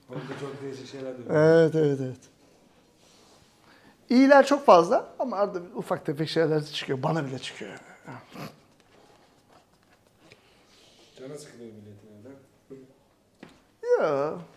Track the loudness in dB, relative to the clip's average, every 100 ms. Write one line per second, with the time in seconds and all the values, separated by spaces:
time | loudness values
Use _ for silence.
0 | -16 -14 -12 -12 -12 -12 -14 -14 -16 -14
1 | -14 -12 -2 2 6 6 4 2 0 0
2 | -6 -10 -18 _ _ _ _ _ _ _
3 | _ _ _ _ _ _ _ _ _ _
4 | 0 4 8 8 6 2 6 6 8 0
5 | -2 -8 -6 -2 -4 -4 -12 -12 -8 -6
6 | -6 -6 -4 -2 0 0 -4 -10 -8 -6
7 | -4 -4 -6 -10 -12 -14 -16 -16 -20 -20
8 | -20 -20 -20 -18 -18 -20 _ _ _ _
9 | _ _ _ _ _ _ _ _ _ _
10 | _ _ -20 -20 _ _ _ _ _ _
11 | _ -20 -16 -16 -18 -20 -20 -18 -20 -20
12 | -20 -20 -20 -20 _ _ -20 -20 -20 _
13 | _ _ _ _ -20 -20 _ _ 0 2
14 | 2 0 -2 -6 -14